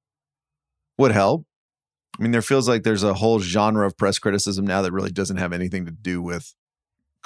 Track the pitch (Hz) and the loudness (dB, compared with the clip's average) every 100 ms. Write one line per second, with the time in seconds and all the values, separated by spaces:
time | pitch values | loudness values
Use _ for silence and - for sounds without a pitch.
0 | _ _ _ _ _ _ _ _ _ - | _ _ _ _ _ _ _ _ _ 2
1 | 131 104 98 156 - _ _ _ _ _ | 4 4 4 2 -4 _ _ _ _ _
2 | _ - 113 120 - 135 123 117 107 107 | _ -6 -2 0 2 0 2 0 2 0
3 | 104 92 110 113 90 95 107 110 101 - | 0 2 2 2 2 2 2 2 0 0
4 | 98 95 107 98 101 95 98 95 95 92 | -2 0 0 0 -2 -2 -2 0 0 -2
5 | 98 90 95 95 90 87 90 92 85 85 | -4 -4 -4 -4 -4 -4 -4 -6 -8 -10
6 | 101 90 87 85 - _ _ _ _ _ | -8 -6 -6 -8 -12 _ _ _ _ _
7 | _ _ | _ _